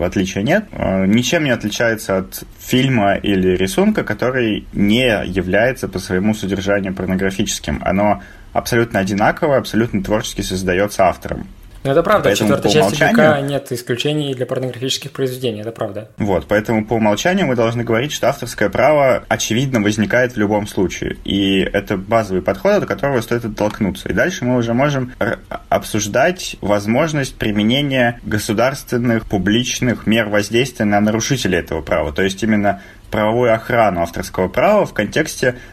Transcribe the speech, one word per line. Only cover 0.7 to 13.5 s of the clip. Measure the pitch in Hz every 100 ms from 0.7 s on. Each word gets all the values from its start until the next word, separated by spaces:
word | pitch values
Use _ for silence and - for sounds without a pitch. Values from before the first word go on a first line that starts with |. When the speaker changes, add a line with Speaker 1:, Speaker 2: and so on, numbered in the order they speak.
Speaker 1:
э, | - 95 95 95
ничем | 113 123 170
не | 147
отличается | 113 107 - 117 110 - 95
от | 95 - - -
фильма | - 127 135 123 101
или | 92 - 98 92 90
рисунка, | 95 - 208 214
который | - 104 117 131 113 101 -
не | - 101 113 131 98
является | 69 92 92 101 120 131 -
по | 92
своему | - 92 107
содержанию | 107 95 95 95 101 98
порнографическим. | 92 92 95 98 95 104 - - 73
Оно | - 95 104 98 - - -
абсолютно | - - 117 117 101
одинаковое, | 95 101 113 170 160 131
абсолютно | 104 107 117 104
творчески | 95 107 - -
создается | 98 95 92 92 104 -
автором. | 92 - - - - - - - 135
Speaker 2:
Ну, |
это | 143
правда, | 175 202 135
в |
Speaker 1:
Поэтому | 101 107
Speaker 2:
четвертой | 95 107
Speaker 1:
по |
Speaker 2:
части | - 98 -
Speaker 1:
умолчанию | 156 226
Speaker 2:
Г | 156 143
К |
нет | 139